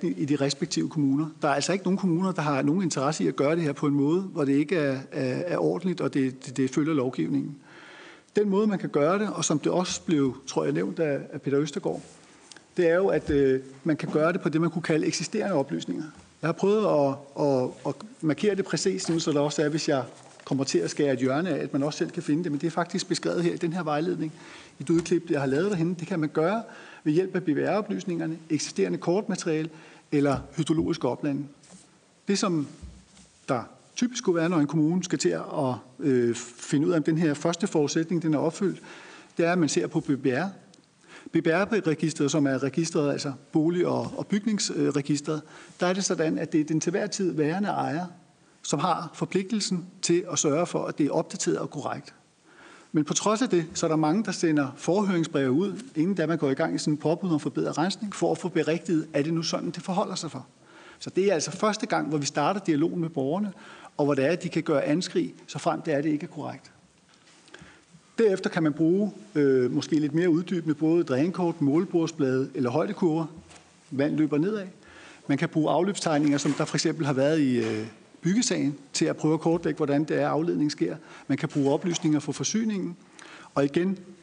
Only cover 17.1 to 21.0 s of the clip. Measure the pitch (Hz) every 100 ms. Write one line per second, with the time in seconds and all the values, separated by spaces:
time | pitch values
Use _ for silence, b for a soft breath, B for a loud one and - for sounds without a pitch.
17.1 | 131 - - 143 131 127 - 147 135 -
18.1 | - 156 143 208 190 185 165 196 185 -
19.1 | 165 165 147 147 147 151 156 156 139 120
20.1 | - - - - 135 135 - 160 -